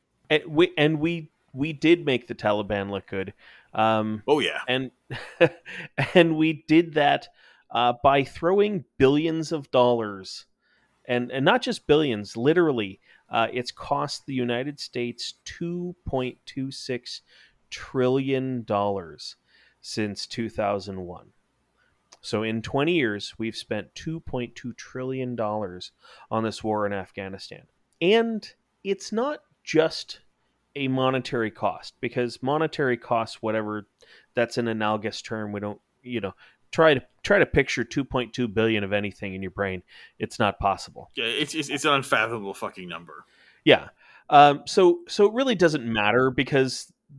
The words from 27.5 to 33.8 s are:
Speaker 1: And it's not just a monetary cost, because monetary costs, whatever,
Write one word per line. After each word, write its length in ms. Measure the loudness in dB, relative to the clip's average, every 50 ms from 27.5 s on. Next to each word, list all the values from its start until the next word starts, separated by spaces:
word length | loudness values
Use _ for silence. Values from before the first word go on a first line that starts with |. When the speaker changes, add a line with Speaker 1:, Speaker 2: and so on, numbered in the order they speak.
| -18 -20 -20 _ _ _ _ _ _ -2
Speaker 1:
And 480 | 2 2 4 4 2 0 -4 -6 -8 -12 -20 _ _ _ _ _ -6
it's 280 | -6 -6 -6 -6 -6
not 280 | -4 -4 -2 -4 -4 -8 _ _ _ _ -8
just 560 | 0 2 2 2 2 0 -6 -12 -14 -16 -20 _ _ _ _ _ _ _ _ _ _ -10
a 120 | -6 -4
monetary 640 | -2 0 2 2 2 0 0 -2 -4 -2 -2 -2 -2
cost, 440 | -4 -2 -4 -4 -4 -4 -12 -18 -14 -8
because 440 | -8 -4 -2 -2 -2 -2 -4 -6 -4
monetary 520 | -2 0 0 -2 -2 -2 -2 0 0 0
costs, 440 | -2 -2 -2 0 0 0 -4 -8 -6
whatever, 460 | -4 -2 -2 -2 -2 -4 -6 -8